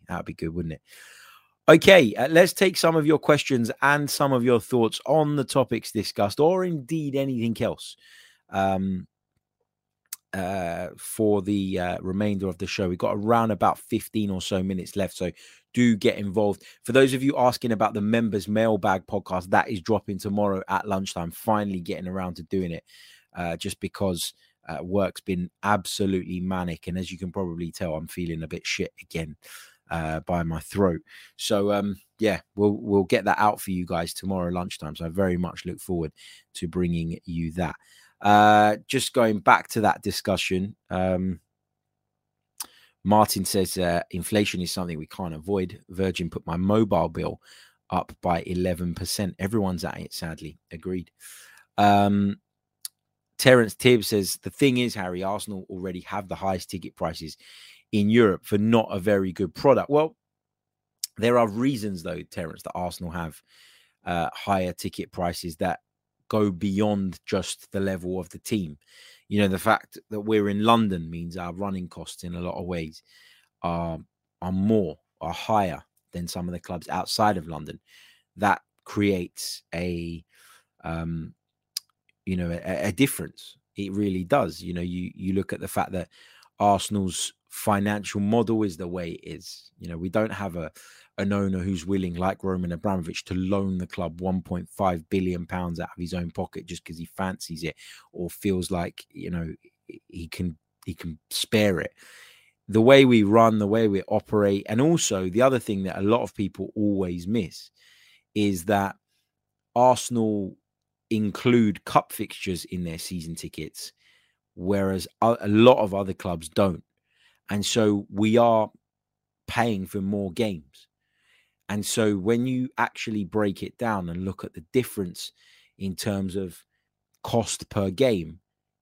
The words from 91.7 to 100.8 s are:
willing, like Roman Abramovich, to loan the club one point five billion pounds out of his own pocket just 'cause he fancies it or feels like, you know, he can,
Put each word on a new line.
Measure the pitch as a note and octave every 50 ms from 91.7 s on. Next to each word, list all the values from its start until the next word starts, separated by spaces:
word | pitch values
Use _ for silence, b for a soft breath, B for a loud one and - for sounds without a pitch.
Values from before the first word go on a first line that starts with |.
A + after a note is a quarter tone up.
| F#2+ E2+ E2
willing, | F2+ G2 F#2+ F#2 F2 F2
like | E2+ F#2 F#2+ F#2+ - -
Roman | F#2+ F#2 F2+ F2+ E2+ F2
Abramovich, | E2 - G#2 G2 F#2 D#2+ E2+ E2 - -
to | - F#2
loan | F#2 F#2 F#2 G2+ G2 G2 F#2+ F#2
the | F2+ F2+
club | - - - F2+ E2 D#2+ F2
one | F2+ F#2+ F#2 F#2
point | - - F#2 F2 F2
five | - - - G2+ F#2 F2+ E2 D#2
billion | - G2+ F#2+ F#2 F#2 F2+ F2 F2
pounds | - F#2 F2+ F2+ F2 E2+ E2
out | E2+ - -
of | -
his | F2 D#2+ F2+
own | F2+ F2 E2+
pocket | - - F2+ - - F2 E2+
just | E2+ F2 - -
'cause | - E2
he | E2 E2
fancies | - - - F#2+ F#2 F#2+ - - - E2 D#2 E2
it | D#2 B B B B B B B B
or | - F2 F2 E2+
feels | - - - G2+ F#2+ F#2 F2 -
like, | F#2+ F2 F2 - - - - _
you | - F2 F2 F2
know, | F2 E2+ E2 D#2+ D#2 - _ _ _ _ _ - - - - _
he | - F2 E2
can, | D#2+ - - F2+ F2+ D#2 - _ _ _ _